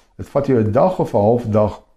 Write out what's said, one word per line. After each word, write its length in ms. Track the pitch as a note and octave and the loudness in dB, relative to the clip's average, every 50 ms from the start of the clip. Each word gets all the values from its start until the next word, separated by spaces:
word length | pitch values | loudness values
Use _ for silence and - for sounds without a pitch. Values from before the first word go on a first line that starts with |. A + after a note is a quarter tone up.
| _ _ _ | _ _ _
Dit 120 | - G2+ - | -18 -10 -6
vat 180 | - D3 C#3 | -4 -2 0
jou 120 | C#3 C3 A#2 | 0 0 2
'n 100 | G#2 G#2 | 2 2
dag 260 | G2+ C3+ F3 F#3 - - | 2 2 2 0 0 -2
of 140 | D#3 - - | -4 -2 0
'n 20 | |
half 280 | G#2+ G2+ G#2+ B2 A#2 - | 2 2 2 2 0 0
dag 360 | A2 G#2 G#2+ G#2+ G2+ - - - _ _ | -2 0 0 0 0 -2 -8 -16 _ _